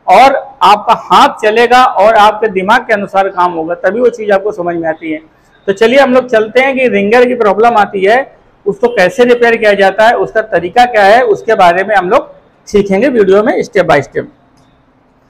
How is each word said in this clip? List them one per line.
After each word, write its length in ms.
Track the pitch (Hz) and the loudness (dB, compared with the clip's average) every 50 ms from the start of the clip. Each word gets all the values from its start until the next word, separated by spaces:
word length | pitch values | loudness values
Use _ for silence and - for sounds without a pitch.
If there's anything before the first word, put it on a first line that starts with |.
| _ | _
और 280 | - 180 208 254 277 269 - - - - - 180 | 2 4 4 4 4 2 -2 -6 -10 -6 0 2
आपका 300 | 185 214 208 208 233 214 - - | 2 2 2 0 -2 -4 -4 -2
हाथ 380 | - 185 202 262 277 - - | 0 2 2 2 2 0 -4
चलेगा 420 | 220 214 214 233 240 233 240 254 254 | -4 -2 0 0 2 2 2 2 2
और 320 | - - - 196 220 226 | 2 0 2 2 2 4
आपके 300 | 214 202 214 214 - 226 214 | 4 2 2 2 0 -4 -4
दिमाग 320 | 185 190 185 196 233 254 | -4 -4 -2 0 0 -2
के 120 | 247 247 220 | 0 -2 -4
अनुसार 360 | 202 202 190 - 190 196 190 | -4 -4 -4 -2 -2 -2 -2
काम 220 | 190 185 175 180 170 | -2 -4 -4 -4 -4
होगा, 220 | 165 160 165 175 | -6 -8 -8 -8
तभी 240 | - - 185 202 240 | -4 -4 -4 -2 0
वो 100 | 254 233 | -2 -2
चीज़ 220 | 233 220 214 208 | -2 -4 -2 -2
आपको 200 | 202 196 196 208 202 | -2 -2 -2 -6 -8
समझ 220 | 185 175 175 170 | -6 -8 -6 -6
में 120 | 170 165 160 | -6 -6 -6
आती 220 | 160 - 175 160 | -8 -8 -10 -10
है। 100 | 156 156 - _ _ _ _ _ _ _ _ | -10 -12 -12 _ _ _ _ _ _ _ _
तो 60 | - 196 | -8 -2
चलिए 260 | 196 220 233 254 277 | 0 0 2 4 2
हम 140 | 269 247 247 | 2 2 2
लोग 160 | 254 254 254 | 0 0 0
चलते 320 | 226 220 220 220 - 247 | 0 -2 -2 0 -2 -2
हैं 140 | 262 269 269 | -2 0 -2
कि 120 | 262 262 240 | -2 -2 -2
ringer 360 | 202 202 196 202 226 254 247 | -2 -2 -2 0 2 2 2
की 80 | 247 247 | 0 0
problem 420 | 226 220 202 185 202 226 240 233 | 0 0 0 2 2 0 2 2
आती 280 | 214 202 208 - 196 185 | 0 -2 -2 -4 -2 0
है 200 | 196 226 262 277 - - _ _ _ _ _ _ | 0 0 0 -2 -6 -14 _ _ _ _ _ _
उसको 220 | 202 196 - 247 240 | -8 -4 -2 -4 -2
कैसे 340 | 240 214 180 180 180 - 247 | 0 0 0 0 0 0 2
repair 300 | 247 240 233 240 233 226 | 2 2 2 2 0 0
किया 180 | 220 214 208 202 | 0 0 0 2
जाता 320 | 196 196 190 190 208 220 | 2 0 0 2 2 2
है, 60 | 233 233 | 2 2
उसका 260 | 196 190 190 - 226 220 | 0 -4 -4 -4 -4 -4
तरीका 420 | - - 170 170 180 175 240 247 | -2 -4 -4 -4 -2 0 0 0
क्या 180 | 247 240 214 196 | 2 2 2 2
है, 160 | 196 220 247 262 | 4 4 2 2
उसके 320 | 226 196 - - 220 220 | 0 -2 -2 -2 -2 0
बारे 280 | 202 185 175 170 185 196 | 2 2 2 2 0 -2
में 120 | 202 214 | 0 -2
हम 140 | 190 175 180 | -2 0 0
लोग 220 | 220 302 302 - - - _ _ _ _ _ | -2 -2 -2 -6 -14 -20 _ _ _ _ _
सीखेंगे 400 | - - 202 196 202 190 196 240 294 | -4 -2 -2 0 0 -2 0 0 0
video 340 | 254 226 202 185 196 208 214 | 0 0 2 2 2 2 2
में 100 | 247 - 160 | 0 -2 -4
step 260 | 185 - - 202 175 | -6 -4 -2 -2 0
by 140 | 160 156 143 | 0 0 -2
step। 260 | 131 - - 147 - - _ _ _ _ _ _ _ _ _ _ _ _ _ _ _ _ _ _ _ | -2 -4 -8 -10 -10 -10 _ _ _ _ _ _ _ _ _ _ _ _ _ _ _ _ _ _ _